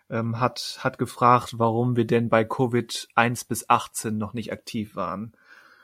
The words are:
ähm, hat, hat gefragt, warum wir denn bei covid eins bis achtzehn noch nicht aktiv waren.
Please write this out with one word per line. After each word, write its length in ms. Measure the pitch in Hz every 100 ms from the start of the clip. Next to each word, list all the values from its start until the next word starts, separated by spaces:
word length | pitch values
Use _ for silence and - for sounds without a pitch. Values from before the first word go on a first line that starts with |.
| -
ähm, 300 | 113 117 113
hat, 400 | 123 - - -
hat 160 | 131 -
gefragt, 600 | 120 - 123 123 - 113
warum 360 | 113 113 123 120
wir 120 | 113
denn 200 | 117 117
bei 140 | 113
covid 640 | 110 - 127 120 113 - - -
eins 280 | 117 120 -
bis 240 | 113 -
achtzehn 480 | 120 - - 113 107
noch 160 | 107
nicht 180 | 120 104
aktiv 440 | 101 - 117 107 -
waren. 380 | 90 92 113 - _ - - _